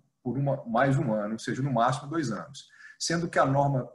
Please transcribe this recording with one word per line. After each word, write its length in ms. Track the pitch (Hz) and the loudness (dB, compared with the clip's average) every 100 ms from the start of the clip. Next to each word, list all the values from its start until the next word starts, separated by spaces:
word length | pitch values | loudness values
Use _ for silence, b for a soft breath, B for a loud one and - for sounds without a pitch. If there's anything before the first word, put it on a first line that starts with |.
| _ _ | _ _
por 160 | 123 131 | -6 -2
uma, 260 | 139 120 117 | 0 -2 0
mais 300 | 117 139 131 | 2 4 2
um 160 | 113 | 2
ano, 200 | 107 104 | 0 -2
ou 60 | 113 | -6
seja, 240 | - 127 | -6 -4
no 100 | 139 | 0
máximo 340 | 120 123 135 143 | 2 2 0 -4
dois 240 | 165 123 | -4 -4
anos, 420 | 95 82 135 - B B B | -6 -10 -16 -20 B B B
sendo 300 | - 170 175 | -2 -2 0
que 100 | 180 | 2
a 60 | 139 | 4
norma, 440 | 139 139 135 - | 4 4 2 -2